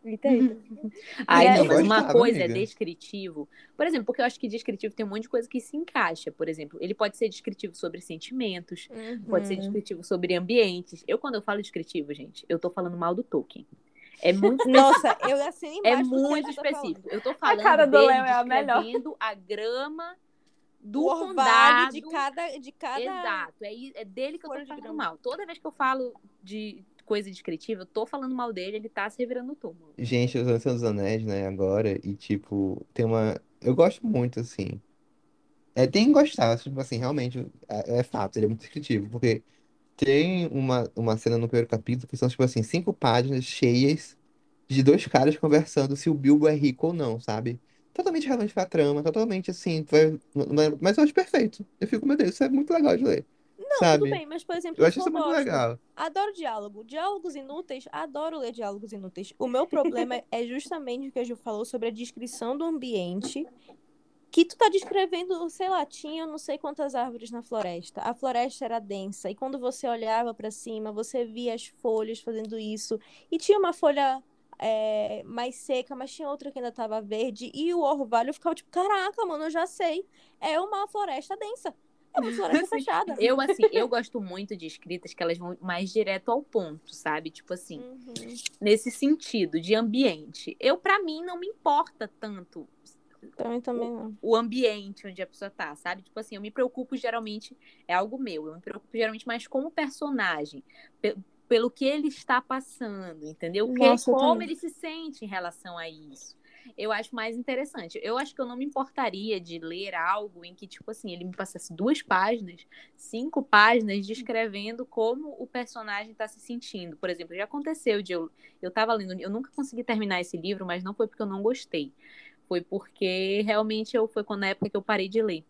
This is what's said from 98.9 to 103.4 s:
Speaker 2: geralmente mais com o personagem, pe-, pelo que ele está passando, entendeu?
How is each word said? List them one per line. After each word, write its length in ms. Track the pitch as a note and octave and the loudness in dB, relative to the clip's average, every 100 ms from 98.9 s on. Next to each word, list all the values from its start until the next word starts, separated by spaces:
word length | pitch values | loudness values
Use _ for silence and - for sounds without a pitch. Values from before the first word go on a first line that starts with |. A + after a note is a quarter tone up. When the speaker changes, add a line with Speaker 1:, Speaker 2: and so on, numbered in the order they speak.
| A3 | -2
Speaker 2:
geralmente 300 | A3 A3 - | -2 -4 -8
mais 200 | A#3 - | -8 -4
com 140 | C4+ | -4
o 60 | D4+ | -4
personagem, 920 | E4 D4 - D4 C4 G3 D#3+ D3 C#3+ _ - - _ | -4 -6 -6 -6 -2 -2 -2 -6 -12 _ -20 -20 _
pe-, 160 | G#3 G#3 - _ _ | -4 -4 -12 _ _
pelo 220 | A#3 A#3 | 2 2
que 140 | - | 0
ele 240 | C4+ D4+ D4 | 0 0 -2
está 320 | - - B3+ | -4 -2 -2
passando, 840 | C4 C4 C4+ - A#3 G3 F#3 D#3+ D3+ | 0 -8 -8 -12 -10 -8 -12 -12 -14
entendeu? 460 | D#3 | -10